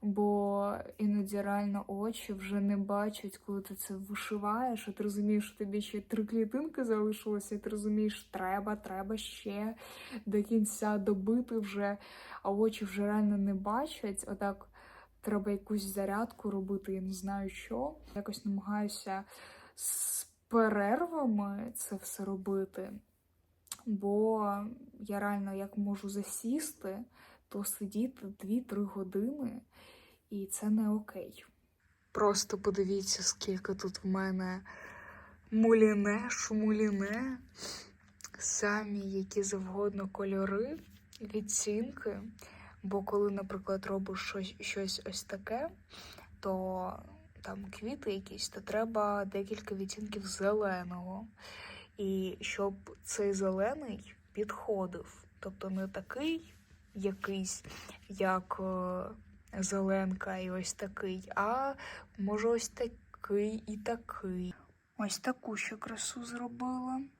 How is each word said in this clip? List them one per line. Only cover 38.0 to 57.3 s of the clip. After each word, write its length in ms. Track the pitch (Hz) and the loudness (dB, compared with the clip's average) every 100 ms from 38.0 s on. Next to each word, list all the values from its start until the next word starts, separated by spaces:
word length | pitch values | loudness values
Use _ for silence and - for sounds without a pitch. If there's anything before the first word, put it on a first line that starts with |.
| - - - - | -20 -18 -16 -8
самі 600 | - - 208 208 214 202 | -4 0 2 2 0 -2
які 420 | 196 196 196 208 | -2 -2 0 0
завгодно 680 | 196 202 185 185 202 196 196 | 0 0 -2 0 0 0 -4
кольори, 680 | - 202 196 196 196 247 330 - - - - | -2 0 2 2 2 0 -4 -10 -20 -20 -14
відцінки. 1000 | 214 214 208 - - 208 233 277 226 196 214 - - - - - | -4 -4 0 0 2 0 0 -2 -4 -4 -8 -14 -18 -18 -20 -10
Бо 200 | 196 202 | -2 -2
коли, 280 | 196 202 202 | 2 4 4
наприклад, 560 | 196 196 190 196 196 196 | 2 -2 -6 -2 -2 0
робиш 340 | 196 196 190 | -2 -2 -4
щось, 340 | - 202 190 - | -4 -4 -6 -6
щось 420 | - - 196 - - | -6 -2 -2 -4 -4
ось 180 | 185 | -8
таке, 460 | - 190 202 226 311 359 - - - - - - | -6 -8 -4 -2 -4 -6 -20 -18 -16 -18 -20 -8
то 520 | 196 185 185 185 185 - - - - - | -2 0 0 -2 -2 -6 -12 -20 -20 -16
там 240 | - 190 196 | -10 -8 -8
квіти 420 | - 214 285 220 | -8 -6 -4 -2
якісь, 360 | 196 196 190 - | -2 -4 -8 -6
то 120 | - | -8
треба 640 | 202 208 226 220 208 208 | -2 0 2 2 2 2
декілька 500 | 196 196 196 214 - | 0 -2 -2 -4 -4
відтінків 520 | 196 190 - 214 208 196 | -4 -4 -6 -6 -6 -6
зеленого. 1000 | - 196 214 208 185 180 180 180 190 220 - - - - - - - | 0 2 4 2 0 -4 -6 -6 -8 -10 -16 -18 -16 -14 -16 -18 -4
І 420 | 196 190 190 - | 0 0 0 -4
щоб 560 | - - 202 196 - - | -6 0 -2 -2 -12 -16
цей 300 | - - 202 | -8 0 2
зелений 840 | 196 190 190 202 294 277 208 - - - | 4 2 4 2 0 -4 -8 -10 -20 -12
підходив. 920 | - 214 - - 202 185 180 - - - - | -4 -2 -2 0 0 2 -2 -10 -16 -20 -12
Тобто 300 | 190 190 196 | -10 -6 -2
не 180 | 190 190 | 0 -2
такий 680 | 196 190 254 302 330 330 - - - - 202 | -4 -6 -2 0 0 -4 -20 -20 -20 -16 -2
якийсь, 680 | 196 196 - | -2 0 -2